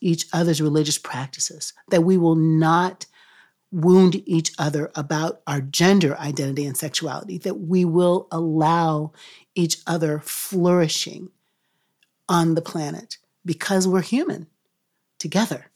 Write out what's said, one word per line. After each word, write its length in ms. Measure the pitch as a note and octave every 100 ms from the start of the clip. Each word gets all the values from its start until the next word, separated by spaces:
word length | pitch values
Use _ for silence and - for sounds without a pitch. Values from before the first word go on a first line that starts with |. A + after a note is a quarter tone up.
each 260 | F#3 E3 -
other's 280 | D#3+ E3+ D3+
religious 380 | D#3 D3+ D3 D3
practices, 720 | - B2+ C3+ - - - - - -
that 140 | F3+
we 160 | E3+ F#3
will 160 | E3+
not 720 | E3 D#3+ D#3+ D#3+ E3 F#3 F#3+ - _ _ _ _ _ -
wound 520 | F3+ E3 F#3 F#3 F3+ -
each 260 | E3 D#3+ -
other 320 | D3 D3+ D3+
about 460 | - D3 D3+ D#3 - -
our 140 | C#3+
gender 560 | C3+ C#3+ F3+ G3 D#3 C#3+
identity 460 | D3 C#3+ C#3 C#3
and 120 | C#3+ C3+
sexuality, 600 | D#3 - D#3+ C#3 G3+ F3+
that 220 | F#3+ G#3+
we 240 | E3 F#3
will 420 | F3+ E3+ F3+ F3+ -
allow 840 | E3+ E3 D#3 E3+ E3+ E3 D3+ D3+ - - - _
each 240 | - E3 - -
other 340 | E3+ D#3 D3+
flourishing 1080 | - - - F#3+ F3+ F3+ D#3 - - - F#3 _ _ _ _ _ _ _ _ _ -
on 260 | E3+ E3
the 80 | D#3+
planet 560 | D#3+ E3+ D3 D#3+ - - _ _
because 440 | F3+ D#3+ - F#3+ F#3
we're 140 | F#3
human 440 | - A#3+ F4+ - E3+ _ _ _ _ _ _ -
together. 480 | D#3 F3+ A3+ C3 -